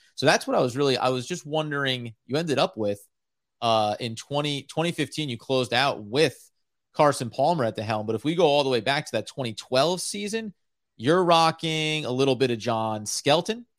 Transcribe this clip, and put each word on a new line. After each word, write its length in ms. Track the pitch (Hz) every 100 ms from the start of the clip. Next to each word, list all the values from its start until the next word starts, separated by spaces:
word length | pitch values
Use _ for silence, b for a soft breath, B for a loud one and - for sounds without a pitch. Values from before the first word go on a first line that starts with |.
| b
So 120 | - 139
that's 200 | 208 -
what 100 | 233
I 40 |
was 160 | 131 123
really, 200 | 139 127
I 140 | 127
was 160 | 127 120
just 180 | - 147
wondering 680 | 156 151 143 135 127 117 - -
you 100 | 143
ended 220 | 175 143
up 180 | 180 -
with, 220 | 104 101 - _ _ _ _ -
uh, 340 | 117 110 107 104
in 160 | 120 113
twenty, 460 | - 143 147 139
twenty 280 | 131 156 170
fifteen, 360 | 160 139 - 139
you 100 | 117
closed 340 | - 131 120
out 320 | 120 139 -
with 460 | 104 131 160 - - _ _ _ _
Carson 380 | - 147 135 120
Palmer 340 | - 147 175
at 120 | 113 107
the 60 |
helm. 240 | 107 107 107
But 80 | 110
if 80 |
we 100 | 147
go 120 | 170 156
all 180 | 143
the 60 | 135
way 100 | 120
back 260 | 120 147 -
to 60 |
that 140 | 110 -
twenty 280 | - 120
twelve 460 | 110 - 127 156 180
season, 540 | - 202 202 226 214 - _ _ _ -
you're 260 | 123 180
rocking 800 | 170 165 160 160 165 156 156 156 117
a 40 |
little 260 | 127 139 120
bit 140 | 127
of 80 | 117
John 480 | 120 113 110 107 107
Skelton. 600 | - 139 156 175 233 -